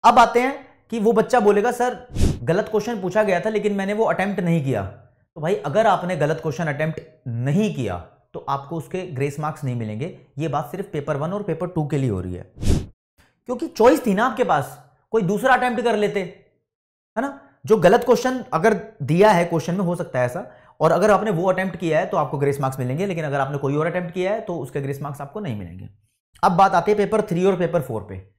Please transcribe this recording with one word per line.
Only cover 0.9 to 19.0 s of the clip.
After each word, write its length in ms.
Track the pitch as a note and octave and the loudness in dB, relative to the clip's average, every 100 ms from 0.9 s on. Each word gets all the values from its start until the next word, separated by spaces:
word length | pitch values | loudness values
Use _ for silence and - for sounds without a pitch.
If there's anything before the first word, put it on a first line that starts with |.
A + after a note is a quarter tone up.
कि 80 | A3+ | 0
वो 120 | G#3 | 2
बच्चा 260 | G#3+ F3 B3 | 4 2 4
बोलेगा, 320 | G#3 G3+ A3 | 4 4 2
"सर, 260 | A#3+ B3 - - - - - | 0 -2 -4 -10 2 2 2
गलत 260 | B2 F3 G#3+ | 0 0 0
क्वेश्चन 320 | G#3+ G#3 A3+ | -2 -2 -4
पूछा 220 | F#3 G3+ | -2 0
गया 160 | G#3 F3 | 2 2
था 100 | G#3 | 0
लेकिन 240 | G#3+ G#3 | -2 -2
मैंने 200 | G3+ F#3+ | -2 -2
वो 120 | G#3 A3 | 0 0
अटेम्प्ट 340 | E3+ G3 F#3+ | 0 -2 -2
नहीं 240 | F3 E3 | 0 0
किया।" 200 | C3+ A2 | 0 -2
तो 580 | F#2+ - _ _ _ - | -4 -10 _ _ _ -8
भाई, 140 | D3+ G#3 | -4 -2
अगर 300 | D3+ E3 A3 | 0 2 2
आपने 280 | F3+ F3 E3+ | 2 -2 -2
गलत 220 | D3 D#3 | -2 -2
क्वेश्चन 260 | D#3+ C#3+ D#3+ | -4 -4 -6
अटेम्प्ट 340 | C#3 D#3 D#3 - _ - | -4 -4 -6 -14 _ -10
नहीं 460 | A#2 C3 D#3 G#3+ D3 | -6 -2 0 0 -2
किया 220 | A2 F2 F2 _ _ | -6 -6 -12 _ _
तो 60 | - - | -14 -6
आपको 280 | C#3 - E3 | -6 -6 -10
उसके 240 | - F#3 F3+ | -8 -10 -8
ग्रेस 320 | C3 C#3+ D3 | -6 -6 -4
मार्क्स 240 | D3+ - | -8 -6
नहीं 120 | C3+ A#2+ | -6 -6
मिलेंगे। 420 | G#2+ G#2+ D#3 - _ - | -6 -6 -8 -12 _ -8
ये 80 | D#3 | -4
बात 200 | C#3+ D#3 | -4 -6
सिर्फ 180 | F3+ G3 | -10 -8
पेपर 260 | D#3 C#3 D3 | -8 -4 -4
वन 140 | D#3 | -4
और 100 | G3+ | -6
पेपर 240 | G3+ D#3+ F3+ | -6 -6 -4
टू 180 | E3+ D3 | -4 -2
के 100 | D3 | -2
लिए 120 | C3 | 0
हो 100 | F#2+ | -2
रही 120 | F#2 | -6
है, 100 | F2+ - - - - - _ _ _ _ _ - | -10 -14 -4 0 0 -2 _ _ _ _ _ -10
क्योंकि 180 | A#3+ D#4 | -8 -8
चॉइस 380 | - A3+ D4+ - | 4 6 6 2
थी 80 | |
ना 120 | F#3+ B3 | 0 0
आपके 180 | A#3+ | -2
पास, 340 | G#3+ D#3 C#3 - _ _ _ | 0 0 -2 -12 _ _ _
कोई 80 | A3+ | -2
दूसरा 300 | F3 G#3 B3+ | 0 0 2
अटेम्प्ट 280 | B3 B3 A#3 | 2 2 0
कर 120 | A#3+ G#3+ | 0 0
लेते, 240 | G#3 G3+ | 0 -2
है 1000 | F3 - _ _ _ _ _ _ _ - | -8 -12 _ _ _ _ _ _ _ -6
ना? 180 | C#4 C4+ - _ - | -6 -8 -20 _ 2
जो 120 | G#3+ | 6
गलत 260 | F3 A#3 A#3+ | 6 6 4
क्वेश्चन 380 | A#3+ B3+ B3+ - | 2 2 -4 -4
अगर 200 | D#3+ G3+ G3+ - - | 0 2 0 -6 -12